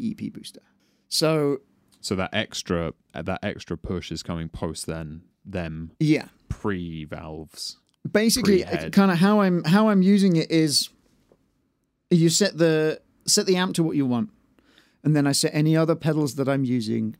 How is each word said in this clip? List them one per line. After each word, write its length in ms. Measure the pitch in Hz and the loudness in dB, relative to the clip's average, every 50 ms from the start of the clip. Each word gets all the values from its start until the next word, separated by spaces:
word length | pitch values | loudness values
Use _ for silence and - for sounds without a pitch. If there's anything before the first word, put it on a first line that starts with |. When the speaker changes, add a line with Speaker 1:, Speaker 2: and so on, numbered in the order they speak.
| - 110 | -4 -6
Speaker 1:
E 60 | 110 | -6
P 140 | - 107 107 | -6 -10 -12
booster. 320 | - - - - - - _ _ _ _ _ _ _ _ _ - | -12 -14 -18 -20 -20 -20 _ _ _ _ _ _ _ _ _ -6
So 520 | - - 165 156 160 156 147 143 143 - _ _ _ _ _ _ _ _ | -4 0 0 2 2 2 0 0 -2 -4 _ _ _ _ _ _ _ _
Speaker 2:
So 140 | - - 107 | -6 -4 -2
that 140 | 92 92 - - | -2 -2 -2 -2
extra, 600 | 101 - - - - - - 92 85 82 78 - _ _ _ - | -4 -6 -6 -8 -10 -6 -4 -2 -2 -2 -4 -8 _ _ _ -12
uh, 80 | - - | -10 -8
that 180 | - 92 - - | -6 -6 -6 -6
extra 340 | 104 - - - - 87 | -8 -8 -8 -10 -10 -10
push 340 | 78 - - 95 87 85 - | -10 -8 -8 -8 -8 -8 -8
is 120 | 85 82 - | -12 -12 -10
coming 260 | - 87 85 82 80 | -8 -8 -8 -8 -8
post 380 | - - - 85 78 - - | -10 -8 -8 -8 -8 -8 -8
then, 360 | - 80 80 82 76 78 82 - _ _ _ - | -10 -8 -8 -10 -12 -14 -16 -18 _ _ _ -16
them 480 | - 92 92 87 80 80 80 80 85 - - | -12 -10 -8 -8 -8 -10 -10 -12 -12 -6 -2
Speaker 1:
Yeah. 260 | 156 151 156 135 - - _ _ _ - | 0 2 2 0 -2 -8 _ _ _ -14
Speaker 2:
pre-valves, 1300 | - - - 110 101 90 87 85 80 80 76 73 - 82 85 78 78 78 80 - - - - - - _ _ _ _ _ - 160 | -12 -8 -6 -6 -6 -6 -6 -8 -10 -12 -12 -12 -12 -14 -12 -12 -14 -14 -16 -16 -16 -14 -14 -14 -14 _ _ _ _ _ -8 -2
Speaker 1:
Basically, 520 | - 208 214 233 - 254 208 196 208 180 180 | 0 0 2 2 2 2 2 4 4 4 2
Speaker 2:
pre-head. 280 | - - 170 160 160 160 | 0 -6 -6 -4 0 2
Speaker 1:
kinda 240 | 202 196 196 180 | 4 4 4 4
how 240 | 165 175 196 214 214 | 4 4 4 4 4
I'm, 240 | 202 190 180 175 - | 4 4 2 2 2
how 240 | 156 170 208 214 220 | 4 4 4 4 4
I'm 100 | 208 190 185 | 4 4 6
using 340 | 190 202 202 190 196 175 | 6 4 4 4 4 4
it 140 | 160 156 - | 2 2 2
is 380 | 156 165 160 156 135 - - - _ _ _ _ _ _ _ _ _ _ _ _ _ _ _ _ _ _ _ _ _ _ _ - | 2 2 2 2 2 0 -2 -4 _ _ _ _ _ _ _ _ _ _ _ _ _ _ _ _ _ _ _ _ _ _ _ 2
you 180 | 180 170 165 170 | 4 4 4 4
set 260 | 160 - 202 190 - 151 | 4 2 0 0 2 2
the, 420 | 165 165 160 156 156 156 151 - _ _ _ _ - | 2 4 4 4 2 0 -2 -4 _ _ _ _ -4
set 180 | - - - 208 | 0 0 2 2
the 100 | - 185 | 2 2
amp 180 | 180 185 185 180 | 0 0 -2 0
to 60 | - 165 | 0 0
what 140 | 156 - | 0 2
you 100 | 143 139 | 0 0
want, 240 | 131 123 120 110 107 _ _ _ _ _ _ _ _ _ _ _ _ _ _ - | 2 2 0 -2 -4 _ _ _ _ _ _ _ _ _ _ _ _ _ _ 0
and 100 | 147 156 | 2 2
then 120 | 147 143 | 2 2
I 60 | 143 139 | 2 2
set 220 | - - 156 - | 0 0 0 0
any 220 | 156 151 156 160 | 0 2 2 4
other 180 | 160 160 160 165 | 2 2 2 0
pedals 400 | 160 - 165 156 151 151 139 120 | 0 0 -2 0 0 0 -2 -2
that 120 | 135 139 127 | -2 -2 0
I'm 160 | 139 139 139 | 0 0 0
using 520 | 123 123 123 110 107 117 113 110 110 113 | 0 -2 -2 -2 -2 -2 -2 -4 -4 -8